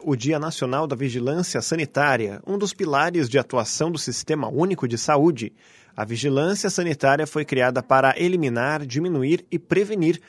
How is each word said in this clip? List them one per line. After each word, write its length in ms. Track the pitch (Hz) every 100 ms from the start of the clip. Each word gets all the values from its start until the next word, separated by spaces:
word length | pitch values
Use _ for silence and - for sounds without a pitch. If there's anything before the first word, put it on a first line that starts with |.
o 100 | 156
Dia 240 | 131 131 156
Nacional 480 | 156 - 131 135 156
da 80 |
Vigilância 680 | 127 135 120 123 160 175 123
Sanitária, 800 | - 165 151 - 147 127 107 98 -
um 120 | 202
dos 160 | 196
pilares 560 | - 180 139 165 175 131
de 80 | 131
atuação 520 | 117 127 110 - 156
do 60 | 160
Sistema 500 | - 120 - 156 113
Único 400 | 135 180 180 127
de 120 | 117
Saúde. 560 | - 147 160 131 110 - _ - _ -
A 80 |
vigilância 640 | 107 113 139 135 165 202 202
sanitária 580 | 185 170 143 135 143 151
foi 200 | 151 147
criada 360 | 131 127 127
para 320 | 120 131 131 131
eliminar, 680 | 175 180 143 117 131 151
diminuir 640 | 143 127 180 156 131 175 -
e 80 | 170
prevenir 640 | - 175 202 214 160 175